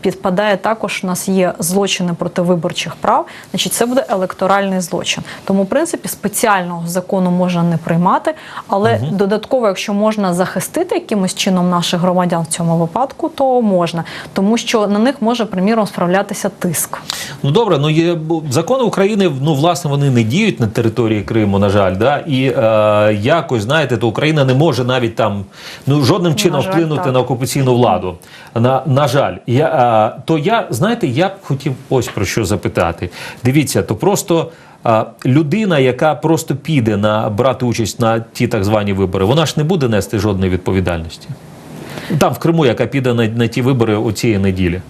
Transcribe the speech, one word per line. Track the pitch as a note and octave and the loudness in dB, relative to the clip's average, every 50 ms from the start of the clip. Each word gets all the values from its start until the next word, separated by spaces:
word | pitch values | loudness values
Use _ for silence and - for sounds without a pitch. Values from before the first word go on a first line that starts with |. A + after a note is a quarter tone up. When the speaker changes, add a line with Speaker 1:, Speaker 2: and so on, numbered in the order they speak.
Speaker 1:
підпадає | - G3 F3+ - - G3 F3+ F#3 G#3 G#3+ G3 | -2 -2 -4 -2 -4 -2 0 0 2 2 0
також, | F3+ - G#3 A3+ A3 - G3 - - - | 0 0 -2 -2 -2 -4 -6 -6 -6 -4
у | |
нас | F#3 F3 - - | -4 -4 -4 -2
є | - F#3+ F#3+ F3+ F3 - - | 0 2 2 2 0 0 -4
злочини | F#3 E3 F3+ G3+ G3+ F#3+ - - F3+ F3 E3+ | -4 -2 0 0 0 0 -2 -2 -2 -4 -2
проти | - F3 F3 - - | -4 -4 -4 -2 -2
виборчих | F3 F3 F3+ E3+ D3+ F3+ - - - E3+ - | 0 2 0 0 0 -4 -4 -6 -8 -8 -8
прав, | - - F#3 A3+ C#4+ E4+ - - - - - | -4 0 0 2 0 0 -4 -14 -20 -16 -8
значить, | - F#3 - F#3+ - | -6 -4 -4 -4 -2
це | - - | -2 -2
буде | A#3+ B3+ C4 A3+ - | 0 0 -2 0 0
електоральний | A3 F#3+ F#3 F#3 - - F#3+ F#3 G3 G3+ G3+ G3 F#3+ F#3 | -2 -2 -2 -4 -4 -4 0 0 2 2 0 0 -2 -4
злочин. | F3 E3+ F3+ E3 - - - E3 E3+ - - - - | -4 -4 -6 -6 -4 -4 -6 -6 -8 -12 -14 -10 -4
Тому, | - G3 G3 G3 | 0 0 0 0
в | |
принципі, | F#3+ A3+ C#4 E4+ E4+ - - - | 2 0 0 0 -2 -4 -8 -8
спеціального | - - - - G3+ G#3 - - A3 G3+ F#3+ F3+ F3 F3 E3+ E3+ | -10 -10 -6 -6 -6 -2 0 2 2 2 0 0 -4 -6 -8 -6
закону | E3+ F3 F#3 F3+ - G3+ F#3+ F#3 F3+ | -4 -4 -4 -2 -2 -2 0 2 2
можна | F3 F3+ F3+ F#3 F3 E3+ E3+ | 2 2 0 0 2 2 2
не | E3+ E3+ | 2 0
приймати, | D#3+ - - E3+ E3+ F3 F#3+ A#3+ D4+ - D#4+ D#4 - - - - - - | -2 0 0 0 2 4 2 2 2 0 -2 -4 -4 -12 -16 -16 -16 -6
але | - G#3 G3 G#3 A3+ A#3 - | -2 -2 2 2 2 2 0
Speaker 2:
Мгм. | A#2+ D#3 F#3+ | -2 -4 -2
Speaker 1:
додатково, | F#3 G3+ G3 G#3+ G#3+ G#3+ - - B3+ A#3 | -2 0 0 -2 -4 -2 -2 -2 0 0
якщо | G3+ F#3 F#3+ - - G3+ | 0 -2 -2 -4 -4 -2
можна | G3+ G#3+ G#3+ G#3+ G#3+ G3+ F#3 F3 | 0 0 0 0 0 0 0 0
захистити | F3 F#3 D#3 - F#3 - - - D#4 F#4 F#4 A4+ | 0 -2 -2 -2 -6 -6 -4 -4 -4 -2 -2 -2
якимось | F4 - - A3+ G3+ F#3 F#3 - | -4 -2 -2 -2 -2 -2 -2 -4
чином | - - G3+ F#3 F3+ F3 F3+ | -2 -2 0 2 2 2 2
наших | F3+ F3 E3+ - - F3 | 0 0 0 0 -2 0
громадян | F3 F#3 F3 F#3 F3+ F3 F3 E3+ E3 | 0 2 2 2 0 0 0 -2 -2
в | |
цьому | D#3+ - - E3+ E3 E3 | -4 -4 -2 0 0 2
випадку, | E3 E3+ E3 - A3 C4 - - - - D#4 | 0 0 0 0 -2 -2 -2 -4 -6 -6 -6
то | - - C4+ C4 B3+ B3 | -2 0 0 2 2 2
можна, | A#3 G#3 F#3+ F3 E3+ D#3+ D#3+ E3 D#3+ - - - - - - | 2 2 2 2 0 0 -2 -6 -8 -8 -12 -14 -14 -6 -2
тому | - F#3+ G#3 A#3 | 0 2 2 2
що | A3 A3+ - - A3 G#3 | 0 0 0 0 2 2
на | G3 G3+ G#3 | 2 2 2
них | A3 C4+ C#4 C#4 | 2 0 0 0
може, | G#3+ A3 B3 A#3+ A3 | -2 -2 0 0 -2
приміром, | A3 G3 F#3 F#3 G#3 A#3 A3+ G3+ | -4 -2 0 0 2 2 2 0
справлятися | - - - F3+ F3 F3+ G3 G3+ - G3 - - G3 | -2 -2 -2 0 2 2 0 0 -2 -6 -6 -6 -6
тиск. | - - - F3+ D#3 - - - - - - - - - - - C#3+ - - | -6 -4 -4 -4 -2 -4 -6 -6 -8 -12 -10 -10 -10 -10 -8 -12 -8 -2 -2
Speaker 2:
Ну, | C#3 | 2
добре, | D3+ A3 A#3 G#3 E3+ | 2 2 2 2 2
ну, | C#3 C#3+ D#3 | 2 2 2
є, | D#3 D#3+ E3 F3 E3+ | 2 2 2 2 0
бо | D#3+ D#3 D#3+ E3+ D#3+ D3+ D3+ | -2 -2 -2 -4 -2 -2 0
закони | A#2 D3+ E3 - B3+ C4 B3 | 0 0 0 0 0 0 0
України, | G3 E3 F3+ G3 G3+ A3 G3+ G3 F3 C#3+ C3 | 0 2 2 2 2 2 2 2 0 0 0
ну, | C3+ D#3+ D#3 | 0 0 2
власне, | C3+ D3 F3 E3+ E3+ - D3 | 2 2 2 0 0 -2 -2
вони | C#3+ C#3+ C#3+ C#3 | 0 2 2 2
не | B2 A#2+ A2+ | 4 2 2
діють | G#2+ B2+ F#3+ A3+ G3+ - - | 2 2 2 2 0 0 0
на | A#2+ | -2
території | G#2 - C3 A2+ A2 G2+ - A#2 G#2+ A2 G#2 F#2+ | -2 0 0 0 0 0 0 0 0 0 -2 -2
Криму, | - A#2 A2+ G#2+ G2+ G2 G2 | 0 0 0 2 2 2 2
на | G2+ G2+ | 2 2
жаль, | F#2+ G#2 G2 F#2 F#2 | 2 2 2 2 0
да? | F#2+ A2 C3+ D3 C3+ - | 2 0 0 0 0 -2
І, | E3+ C3+ C3 C3 | -2 -2 0 0
е, | C3+ A#2+ C#3 A#2 A2 A2 G#2+ G#2+ G#2+ G#2 G#2 G#2+ G#2+ G#2+ G2+ | 0 0 2 2 2 4 4 4 4 4 4 4 2 2 0
якось, | G#2 C3 D#3+ E3+ D#3+ - C3 A2+ G2 | 0 2 0 0 0 -2 -2 -2 0
знаєте, | A2+ D3 E3 D3+ B2 B2 | 0 0 0 2 0 0
то | G2+ A2+ | 0 0
Україна | A#2 G#2 - C#3 D3+ D#3+ D3+ C3+ | -2 0 0 0 2 2 2 2
не | C3+ B2+ | 4 4
може | C3+ D#3 E3+ B2 A#2 B2 | 4 4 2 2 0 0
навіть | B2 B2+ C3 A#2+ A2+ - | 0 0 0 0 -2 0
там, | - A2+ G#2+ G2+ G2+ F#2+ - - - - - - - - | 0 0 0 0 -4 -8 -10 -16 -20 -18 -18 -18 -8 -2
ну, | C3 C#3 D3 | 0 2 2
жодним | C3+ A2+ F3 G3+ F3 E3+ | 4 4 2 2 2 0
Speaker 1:
На | D3 | 0
Speaker 2:
чином | - - F3 D3+ C#3+ | 2 0 0 0 0
Speaker 1:
жаль, | - - | -2 0
Speaker 2:
вплинути | - E3+ E3 D#3+ D3+ - F3+ | 0 0 0 0 -2 -2 -2
Speaker 1:
так. | - B2+ | 0 0
Speaker 2:
на | B2+ | 0
окупаційну | B2 - C3+ A#2+ C3 - - C#3+ C3 B2+ B2 | 0 0 -2 -4 -4 -4 -2 0 2 2 4
владу. | A#2+ B2 A2 F#2 F2+ F#2 F#2 E2+ - - - - - - - - | 4 4 4 2 0 -2 -6 -8 -10 -18 -20 -20 -20 -20 -8 -2
На, | A2+ A#2+ B2+ C3 C3 - | 0 2 2 2 2 0
на | D#3+ B2+ C#3 D3+ | 0 2 2 2
жаль. | C3 A2 C#3+ A#2+ F#2+ F2+ - - | 2 2 2 0 0 -2 -6 -4
Я, | - A#2 C3+ D#3 - D#3 C#3+ B2 A#2+ A2+ A2 G#2+ A#2 - | -2 0 2 2 2 2 2 4 4 4 4 2 2 0
е, | - - | -6 -2
то | - D#3+ | -2 -2
я, | D#3 D3 F#3+ A3+ A3+ F#3 - | 0 2 0 0 0 -2 -4
знаєте, | - A2 D#3+ A3 A#3+ A#3+ - | -2 -2 0 0 0 -2 -2
я | C#3+ A2+ C#3 F3+ | -2 0 0 0
б | - - - - | 0 -2 -8 -6
хотів | - C#3 C3+ - D#3 B2+ - - - | -6 -6 -4 -2 -6 -6 -6 -4 0
ось | C#3 B2+ A2+ | 0 0 0
про | - - - G2+ | -2 -4 -4 -4
що | - - - G#2+ | -2 0 -2 0
запитати. | F2 G#2 F#2 - F2+ - - F2+ E2 E2+ - - E2+ - - - - - - - | 0 -2 -2 -2 -2 0 0 0 0 -2 -4 -8 -10 -10 -14 -16 -16 -16 -2 -2
Дивіться, | B2 C3+ D#3 C3+ - - A2+ F#2 | 2 2 2 2 2 -2 -2 -2
то | - A2+ | -2 -4
просто, | G2+ D#3 F#3 G3+ - - - E3+ E3 C#3+ C3+ - - - - - - - | 0 0 0 0 0 0 0 0 0 0 -4 -10 -20 -20 -20 -20 -4 0
е, | A#2+ A2+ A2 - - - - - | 2 2 2 0 -2 -10 -4 0
людина, | C3 B2+ D3+ E3 C#3+ E3 A3 A3 F#3+ E3+ C#3+ | 2 4 4 4 2 0 0 2 2 2 4
яка | C3 B2+ B2 B2+ E3 D#3 D3 | 4 2 2 2 0 0 0
просто | C#3+ - D#3 E3 D#3 E3 - D3+ | 0 0 0 0 0 0 -4 -6
піде | C3+ - - D#3+ C#3 A2+ A2 G#2+ | -6 -2 0 0 2 2 2 2
на, | G2 G#2 G#2+ G#2+ G#2+ A2+ A2 | 2 2 2 2 0 0 -2
брати | G#2 G2+ B2 C3+ B2 B2 B2 | 0 2 2 2 2 0 -2
участь | A#2+ A2 - A2 G#2 - - | -2 -2 -2 -4 -4 -2 0
на | A#2+ A2+ A2+ A2+ A2+ - - | 0 2 2 0 -2 -8 -4
ті | - B2 | -4 -2
так | A2 - F#2+ F#2+ | 0 0 0 2
звані | G#2 A2 G#2+ G#2 G2+ G2 | 2 2 2 2 0 0
вибори, | F#2+ G2 F2+ F2+ F#2+ F#2+ | 0 0 0 2 0 2
вона | G2+ C3+ D#3+ D#3 | 4 4 2 2
ж | - - | 0 0
не | D#3+ D3 | -2 0
буде | D#3 G3+ E3+ C3+ | 0 0 0 2
нести | A#2 A2 G2+ F#2+ - - G#2 | 2 0 0 0 0 -2 0
жодної | F#2 A2 G2 F#2 F#2+ F#2 | 0 0 0 0 0 0
відповідальності. | F2+ F#2 - - F#2+ F#2+ F2+ F2+ F2 E2+ E2 E2 - - - - - - - - - - - - - - - - - - - - F#3 | -2 -2 -2 0 0 0 0 0 -2 -4 -6 -10 -14 -16 -16 -16 -16 -16 -16 -20 -20 -20 -20 -18 -16 -16 -16 -14 -14 -14 -8 -4 0
Там, | C#3 F#3+ E3 B2 | 2 2 2 0
в | |
Криму, | - - D#3+ E3+ E3 D3+ | 0 0 2 2 4 4
яка | B2 A2 - B2 | 2 2 2 -2
піде | - - C#3 B2 B2+ A#2 | -2 -2 -2 0 0 2
на, | A#2 A#2 | 2 0
на | G#2+ A2+ A#2+ A#2 | 0 0 0 -2
ті | A2+ - C3 | 0 0 0
вибори | A#2+ C3 C#3+ A#2+ A2+ A2+ G#2+ | 0 0 2 2 2 2 2
у | G#2 A#2+ A#2 | 0 0 -2
цієї | G2+ - - A#2 A2 G2 | -2 0 0 0 2 2
неділі. | G2 G2 F#2 F#2 F#2 E2+ E2+ F2+ - | 2 0 0 0 0 0 0 -4 -8